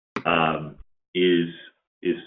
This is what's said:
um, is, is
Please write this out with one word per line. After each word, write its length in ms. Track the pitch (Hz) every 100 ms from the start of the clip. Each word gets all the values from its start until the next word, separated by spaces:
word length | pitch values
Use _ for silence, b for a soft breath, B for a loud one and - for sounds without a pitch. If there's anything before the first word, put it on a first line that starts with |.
| _ - 82
um, 500 | 85 80 73 76 - - _ _
is, 360 | 90 90 85 85 - - _ _ _
is 140 | 90 82